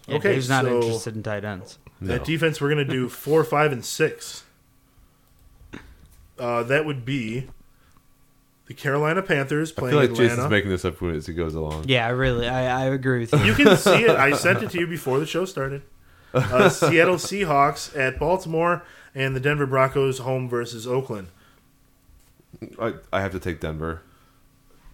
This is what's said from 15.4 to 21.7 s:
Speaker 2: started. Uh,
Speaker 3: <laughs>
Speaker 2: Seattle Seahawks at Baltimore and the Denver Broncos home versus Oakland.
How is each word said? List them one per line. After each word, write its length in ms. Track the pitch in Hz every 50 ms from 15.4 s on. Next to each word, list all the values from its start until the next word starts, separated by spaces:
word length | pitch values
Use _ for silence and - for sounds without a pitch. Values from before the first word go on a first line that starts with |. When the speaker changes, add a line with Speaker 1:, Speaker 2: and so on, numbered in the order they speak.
| 185
Speaker 2:
started. 380 | 180 - 147 135 135 139 139 - - - - _ _ _ _ _ - -
Uh, 360 | 127 131 101 110 147 202 180
Speaker 3:
<laughs> 0 |
Speaker 2:
Seattle 460 | - - 170 147 160 160 170 180 180 170
Seahawks 800 | - - 180 202 196 160 151 139 139 143 143 - - - - 147
at 200 | 131 131 131 -
Baltimore 680 | 147 156 180 180 - 160 156 160 165 170 175 170 - - - - - - -
and 220 | 135 135 135 135
the 40 | 127
Denver 260 | 127 147 151 147 143 131
Broncos 520 | 135 131 131 131 135 143 135 135 127 131
home 300 | 120 131 131 131 127 123
versus 380 | 120 120 120 113 120 113 107 123
Oakland. 400 | 127 131 131 127 110 101 92 85 - _ _ _ _ _ _ _